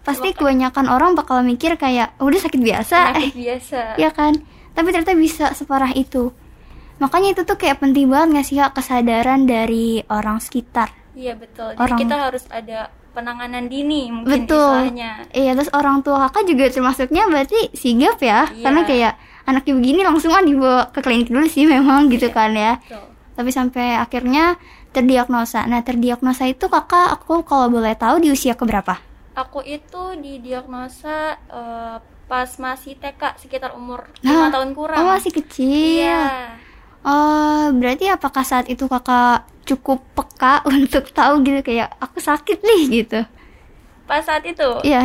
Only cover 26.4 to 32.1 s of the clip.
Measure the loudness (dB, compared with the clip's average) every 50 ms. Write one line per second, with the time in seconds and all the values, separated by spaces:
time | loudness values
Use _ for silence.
26.4 | -2 -2 -2 -2 -2 0 0 0 0 2 2 2 4 2 0 -4 -2 -2 -2 -2
27.4 | 0 0 2 2 2 2 2 0 0 -2 -2 0 0 2 2 4 4 2 2 2
28.4 | 0 -2 -2 0 -2 -2 -2 -2 -2 -4 -6 -8 -10 -18 -20 -20 -20 -16 -12 -12
29.4 | -12 -10 -10 -12 -12 -12 -14 -14 -14 _ -14 -12 -12 -12 -12 -14 -14 -16 -16 -16
30.4 | -12 -12 -12 -12 -12 -14 -14 -14 -14 -14 -16 -14 -10 -8 -6 -6 -6 -6 -8 -10
31.4 | -14 -18 -18 -16 -14 -14 -12 -12 -12 -14 -14 -16 -18 _